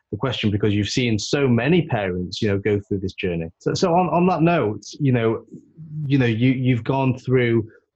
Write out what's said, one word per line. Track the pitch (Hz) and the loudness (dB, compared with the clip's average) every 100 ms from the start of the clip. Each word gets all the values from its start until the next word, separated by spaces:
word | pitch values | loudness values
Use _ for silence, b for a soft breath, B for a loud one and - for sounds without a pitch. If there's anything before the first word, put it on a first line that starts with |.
| - | -12
the | 104 | -6
question, | 135 117 107 | -4 -2 -2
because | 101 110 | 0 0
you've | 101 101 | 0 0
seen | - 123 107 | 0 0 -2
so | - 147 135 | -2 0 2
many | 117 131 180 - | 2 4 2 2
parents, | 113 98 90 87 - | -2 -2 -4 -6 -4
you | 110 | -2
know, | 98 | 0
go | 107 104 | 0 0
through | - 101 | -2 -4
this | 95 | -4
journey. | - 95 85 82 _ | -6 -4 -4 -6 _
So, | 151 | -4
so | - 190 | -2 2
on, | 170 175 | 2 2
on | 165 180 | 2 2
that | 170 | 2
note, | 165 170 107 104 - - | 2 2 0 -4 -10 -4
you | 139 | 0
know, | 123 113 110 - - _ - - 151 143 | 2 2 -2 -6 -20 _ -20 -14 -8 -2
you | 139 | 2
know, | 120 | 2
you, | 110 127 | 2 2
you've | 127 127 120 107 | 2 0 0 0
gone | 135 131 127 | -2 0 -2
through, | - 127 120 113 110 B B | 0 2 2 0 -2 B B